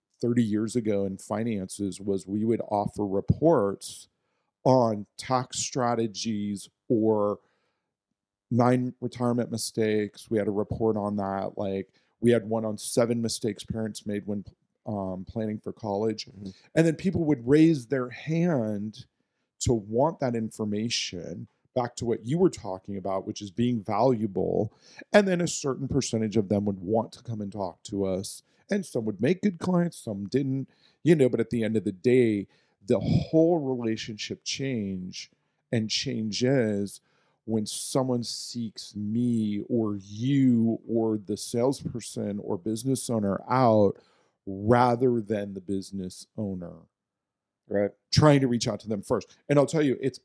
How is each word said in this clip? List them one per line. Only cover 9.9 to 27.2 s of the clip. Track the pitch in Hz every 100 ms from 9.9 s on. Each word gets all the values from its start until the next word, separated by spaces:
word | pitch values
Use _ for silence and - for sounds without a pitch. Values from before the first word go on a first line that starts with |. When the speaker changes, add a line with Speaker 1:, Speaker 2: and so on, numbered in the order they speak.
| 107 104 - -
Speaker 1:
We | 110
had | 101
a |
report | 101 104 - 110 104
on | 101 101
that. | 98 98 98 -
Like, | 101 98 92 _ _ _
we | 117
had | 117 104
one | 113
on | 110 104
seven | - - 117 117
mistakes | 113 - 113 95
parents | - 113 110 104 -
made | 104 98
when, | 104 - _ _ _ -
um, | 104 95 92 92
planning | 117 110 107
for | -
college. | - 110 98 110 107 -
Speaker 2:
Mm-hmm. | 95 98 - _
Speaker 1:
And | 160 165
then |
people | 160 190 175
would | 151 139 117
raise | 151 165 151 113
their | 135 123
hand | 120 - 165 175 143 110 104 107 117 - _ _ _ _ _
to | -
want | 117 101 113 151 208
that | 131 117
information, | 110 - 107 104 113 - - 90 76 95 117 _ _
back | - 120 -
to |
what | 117 110 110
you | 165
were | 185
talking | - 104 95 - 98
about, | 95 95 98
which | 107
is | 104
being | 92 120 120
valuable. | 98 104 131 113 107 92 87 87 113 - _ - -
And | 208 196
then | 175
a | 160
certain | - 143 127 135
percentage | 139 - 113 110 107
of | 95
them | 101 104
would | 95
want | 90 110 -
to | -